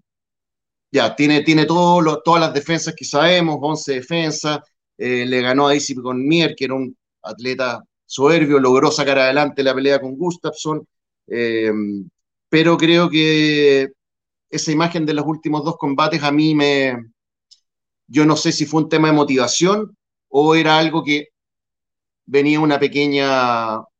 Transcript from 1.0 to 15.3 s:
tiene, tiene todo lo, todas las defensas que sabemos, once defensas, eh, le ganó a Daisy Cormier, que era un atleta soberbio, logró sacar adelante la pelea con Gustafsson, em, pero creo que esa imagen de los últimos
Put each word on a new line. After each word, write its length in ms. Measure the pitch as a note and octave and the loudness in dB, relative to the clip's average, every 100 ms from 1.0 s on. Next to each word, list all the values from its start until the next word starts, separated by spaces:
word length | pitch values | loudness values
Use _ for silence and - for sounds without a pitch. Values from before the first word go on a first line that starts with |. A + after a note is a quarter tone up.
| - - | 0 0
tiene, 260 | D3 D3+ | 2 2
tiene 240 | D#3 D#3 D3+ | 2 2 2
todo 360 | E3+ F3 F3 | 2 4 4
lo, 200 | D#3 D3 | 2 0
todas 200 | - E3 | 0 2
las 120 | D#3+ | 2
defensas 400 | C#3+ D3 E3 E3 D#3 | -2 -4 -4 -6 -10
que 100 | - | -6
sabemos, 520 | C#3+ E3 F3+ E3 C#3+ | 0 2 2 0 -2
once 320 | D3 D#3 - | -4 -6 -6
defensas, 640 | C3 - E3+ D#3 D3 D3+ D3 - _ _ - | -6 -4 -4 -4 -4 -6 -6 -8 _ _ -10
eh, 280 | A#2+ B2 B2 | -4 -4 -2
le 160 | B2+ | -2
ganó 240 | B2 C3+ C#3+ | 0 2 2
a 20 | |
Daisy 260 | D3 C#3 C3 | 2 -2 -8
Cormier, 580 | B2 B2+ C3+ E3+ D3+ - | -6 -4 0 0 0 -2
que 100 | B2+ | -6
era 100 | C3 | -6
un 200 | B2+ - _ _ | -8 -12 _ _
atleta 600 | A2 G#2+ B2 C3 B2+ A2+ - _ - | -16 -12 -8 -6 -6 -6 -14 _ -14
soberbio, 540 | - C#3 E3 D3 C#3+ | -2 2 2 4 2
logró 320 | C3 C3 D3 | 4 4 2
sacar 260 | D3 C#3 C3+ | 0 0 2
adelante 440 | C3 C#3 D3 C#3 | 2 2 0 -2
la 100 | C3+ | -2
pelea 260 | B2+ C#3 C#3 | 0 0 0
con 140 | C3 C3+ | -2 -6
Gustafsson, 680 | F3 E3+ D#3 - D#3 D#3 D3+ _ _ _ - | -6 -6 -8 -8 -8 -8 -10 _ _ _ -10
em, 840 | A#2 A#2 A2+ A2 G#2+ G#2 G2+ F#2+ _ _ _ - | -6 -2 -2 -2 -2 -4 -8 -12 _ _ _ -2
pero 280 | D#3 E3 E3 | 0 2 2
creo 320 | D#3+ E3+ F3 | 4 4 2
que 800 | D#3 D#3 D#3 D3+ D3 C#3+ C#3 C3+ _ _ _ _ _ _ | 2 2 2 2 2 4 4 0 _ _ _ _ _ _
esa 220 | D#3 D#3+ | -10 -4
imagen 340 | D3+ E3+ E3+ D#3 | -2 -2 -2 -4
de 80 | D3+ | -2
los 100 | |
últimos 380 | D3 | -4